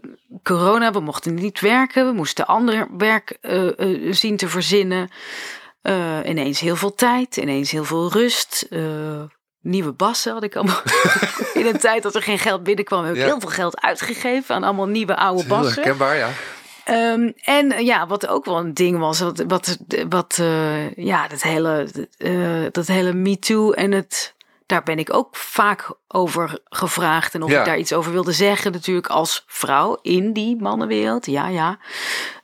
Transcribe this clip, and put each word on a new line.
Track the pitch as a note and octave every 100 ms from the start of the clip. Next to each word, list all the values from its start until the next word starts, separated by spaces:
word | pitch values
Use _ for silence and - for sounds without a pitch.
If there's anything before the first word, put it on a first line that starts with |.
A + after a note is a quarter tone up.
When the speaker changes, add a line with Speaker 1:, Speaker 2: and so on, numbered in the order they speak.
| - - _ -
Speaker 1:
corona, | - F3 F3+ A3 A#3
we | G3+
mochten | D3+ C#3+ E3
niet | E3+ G3+ -
werken, | G3+ B3 C4 - B3+
we |
moesten | A3+ D3 - -
ander | G#3 A#3+ A3 - F#3
werk, | G#3+ A3 - -
eh, | - F#3+ F3+ - F#3+ F3+ -
eh, |
zien | F#3 A3 G#3
te | F3+
verzinnen. | F3 D#3 G3+ F#3+ F#3 F3+ - - - - - - _
Eh, | - F#3+ E3+ D#3
ineens | - E3 C#3 C#3+
heel | E3 E3+
veel | G3
tijd, | - B3 B3 B3+ -
ineens | D3 C#3 C#3
heel | D#3
veel | D3 E3 F3
rust. | F#3+ A#3+ A#3 - - -
Eh, | E3 D#3+ D3+ D#3 D3+ D3+ _ _ _
nieuwe | E3+ F#3 D#3
bassen | C3 G3+ A#3 A#3
had | A3+
ik | G#3 -
allemaal. | G3+ - - B4 B4+ C6+
<laughs> | - - C5
In | - A3+
een | A3
tijd | A#3 A3+
dat | G#3
er | A3+
geen | G3+ G3+
geld | A3 F#3+
binnenkwam, | F3+ G3+ - G#3
heb | E3
ik | B2
Speaker 2:
Ja. | C3+
Speaker 1:
heel | C#4
veel | G3
geld | - F3 -
uitgegeven | - E3+ - A#3 B3+ B3+ C4
aan | A#3
allemaal | F#3+ G3 G3
nieuwe | G#3+ G3+ F#3
oude | F#3+ F#3
Speaker 2:
Dat |
is | D3+
heel | G3+
Speaker 1:
bassen. | C#3 A2+
Speaker 2:
herkenbaar, | C3 C#3 C3+ D3+
ja. | A#2 C#3 - - - -
Speaker 1:
Ehm, | - A3+ A#3 A3+ A#3 -
en, | - C#4+ C#4+
eh, | A#3 A#3+
ja, | G#3+ E3
wat | G3+ G3+
ook | F#3
wel | - E3+
een | E3+
ding | C#3+ F3+ F3
was, | D#3 D#3+
wat, | F3 E3 E3+
wat, | F#3 - F3+ - - E3
wat, | F3+ F3 -
eh, | E3+ D#3+ D#3 D3+ D3+
ja, | - F3 F3+ C#3+
dat | D3
hele, | D#3 D#3+ E3 D#3 D3 - - -
eh, | - F3+ F3 E3 D#3+
dat | - E3
hele | F#3 F3+
Me | F3+ F#3+ G3
Too | - A3 G#3+
en | - G3
het, | G3 F#3 - - _ _ _ -
daar | F3+
ben | D#3+ D#3+
ik | D#3
ook | G#3 B3+ -
vaak | - - G#3 F#3+ - - _
over | F#3+ F3 D3+ E3 D#3
gevraagd | _ - F3+ - E3+ D#3+ D#3
en | E3+
of | D#3+
Speaker 2:
Ja. | C#3+
Speaker 1:
ik | B2+
daar | D#3+
iets | E3
over | D#3 D#3+
wilde | F3 F3
zeggen, | D#3 G3+ G3 G3+
natuurlijk | F3+ E3 F3+ -
als | D3+ E3 - -
vrouw | - - C#3 F#3 -
in | - F3+ G3+
die | G#3+ G#3+ A#3+
mannenwereld. | G3+ A3 A3 A3 A3 A#3 A#3+
Ja, | C#3 C#3
ja. | F3+ D#3+ G3 - - - - - -